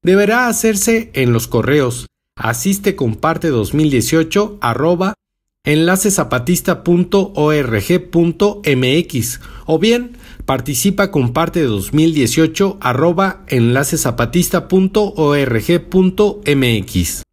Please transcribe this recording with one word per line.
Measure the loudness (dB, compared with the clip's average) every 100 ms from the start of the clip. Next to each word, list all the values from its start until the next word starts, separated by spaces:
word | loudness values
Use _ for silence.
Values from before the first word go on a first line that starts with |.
deberá | 4 2 4 2 0
hacerse | 0 0 0 0 0 -2
en | -2 0
los | 0 0
correos | -2 2 2 0 -4 -14 _ _ -6
asistecomparte | -4 -2 -2 0 -2 -2 -4 -2 -2 -2 0
dos | 0 0
mil | 0 2
dieciocho | 2 2 0 0 0 -2 -2
arroba | -4 0 0 0 -2 -6 _ _ _ _ 0
enlace | 2 2 2 0
zapatista | 0 -2 -2 0 -2 0 -2
punto | 0 0 2 0 0 0
org | 0 2 0 -2 0 -2 0
punto | 0 0 2 -2 0 -2
m | 0 2 0
x | 0 -4 -4 -8 -14 -16 -2
o | 0
bien | 2 0 -2 -16 -20 -12 -4
participa | -2 -2 -2 0 0 0
comparte | 0 0 0 -2 0
dos | -2 -2 -2
mil | 0 2
dieciocho | 2 0 2 0 2 -2 -2
arroba | -4 0 0 2 -2 -4 -4
enlace | 0 2 2 0 -2
zapatista | -2 -2 0 0 0 -2 0
punto | 0 2 0 -2 0
org | 0 2 0 0 0 0 2
punto | 2 2 2 0 0
m | -2 0 2 0
x. | -2 -2 -2 -6 -14